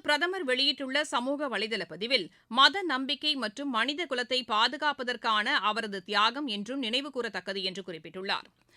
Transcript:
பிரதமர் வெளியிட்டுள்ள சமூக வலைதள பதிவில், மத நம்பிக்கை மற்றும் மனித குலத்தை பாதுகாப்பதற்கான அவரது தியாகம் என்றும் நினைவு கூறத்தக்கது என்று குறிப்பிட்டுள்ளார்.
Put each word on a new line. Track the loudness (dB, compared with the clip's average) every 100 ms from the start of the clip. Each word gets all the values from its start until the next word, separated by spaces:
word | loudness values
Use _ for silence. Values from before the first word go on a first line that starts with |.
பிரதமர் | 2 2 2 -2
வெளியிட்டுள்ள | 0 2 2 0 -2 -2
சமூக | 0 -2 0 -2 -2
வலைதள | -2 -2 -4 -6
பதிவில், | -6 2 2 0 -12 -4
மத | 6 6 6
நம்பிக்கை | -2 -2 -2 -2 -2
மற்றும் | -2 -2 -4 -2
மனித | 0 0 0 -2
குலத்தை | -2 0 -2
பாதுகாப்பதற்கான | 2 2 2 2 -2 -2 -4 -2 0 2
அவரது | 2 2 2 0 -2 -6
தியாகம் | -2 4 4 2 -4
என்றும் | -4 -4 -4
நினைவு | 0 -2 -2
கூறத்தக்கது | -4 -4 -4 -4 -4
என்று | -4 -4 -8
குறிப்பிட்டுள்ளார். | -10 -10 -10 -4 -4 -4 _ _